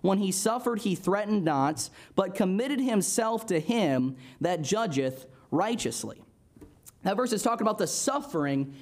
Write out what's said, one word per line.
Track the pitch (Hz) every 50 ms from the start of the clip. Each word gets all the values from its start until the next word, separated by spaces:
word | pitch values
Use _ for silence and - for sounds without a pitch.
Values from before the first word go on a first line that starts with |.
When | - 185 196 202
he | 208 190
suffered, | 185 - - 220 226 247 240 240 233 208
he | - 202 175
threatened | - - 180 190 202 208 208 214 208 165
not, | 160 147 139 135 147 160 117 - - - - - - -
but | - 190 185 190
committed | - 208 185 185 208 254 269 294 247
himself | 269 254 226 202 175 - - - 220 220 - 220 226 -
to | 180 160
him | 156 - 233 233 196 147 135 127 127 135 131 - - - - -
that | 151 170 180 170
judgeth | 147 127 190 - 226 190 143 135 135 131 131 - - - - - - -
righteously." | - 156 190 220 247 - - 113 113 - - 107 - - - - - _ _ _ - - - - - - - - - _ -
That | 190 196
verse | 202 254 240
is | 220 196 -
talking | 240 233 226 214
about | 220 208 -
the | 185 151
suffering | - - - - 262 285 285 - - 160 143 139 139 139 139 139 - -